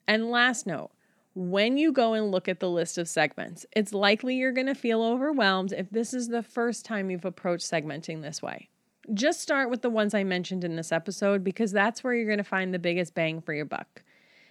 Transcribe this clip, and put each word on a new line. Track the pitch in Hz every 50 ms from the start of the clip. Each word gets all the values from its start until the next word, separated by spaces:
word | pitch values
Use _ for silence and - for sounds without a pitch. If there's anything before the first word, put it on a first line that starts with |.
| -
And | - 214 226 226 233
last | 240 240 240 254 240 226 - 196
note, | 156 - - - _ _ _ _ _ _ _ _ -
when | 185 180 180 185 196 214 233 262
you | 285 311 320
go | 262 262 233 226 220
and | 220 214 202
look | 180 185 - 196
at | 185 -
the | 196 180
list | 175 170 170 - -
of | 175 170 -
segments, | - 160 151 151 - - - - 170 - - -
it's | - 220 208 202
likely | 208 196 202 202 220 220 254 254 254
you're | 254 254 262
gonna | 247 262 262 269 277
feel | - - 233 226 226
overwhelmed | 226 226 240 254 269 302 302 262 208 196 190 190 185 190
if | - - 190 -
this | 202 226 233 - 254
is | 254 240 233
the | 233 233 214
first | - - 247 233 240 220 - -
time | - 226 202 196 190
you've | 180 170 180
approached | 185 185 - - 180 175 170 - -
segmenting | 175 160 147 156 139 160 165 - 160 160
this | 156 156 156 -
way. | - - - - - _ _ _ _ _ _ _ - -
Just | 214 196 254 311 349 -
start | - - 294 269 269 240
with | 254 233
the | - 240
ones | 226 220 208 208 214
I | 202
mentioned | 196 190 180 180 175 - 190 185
in | 180 170 160
this | 165 160 -
episode | 165 165 160 208 180 - 208 202 202 196
because | 180 196 180 - 233 190
that's | 196 208 202 226 220 - -
where | 254 240
you're | 233 226 214
gonna | 208 208 196
find | - 196 190 185 185
the | 185 175
biggest | 170 175 170 180 175 165 -
bang | 180 165 160 160 160
for | - -
your | 151 147 151
buck. | - - - - _ _ - _ _ _ _ _ _ _ _ - _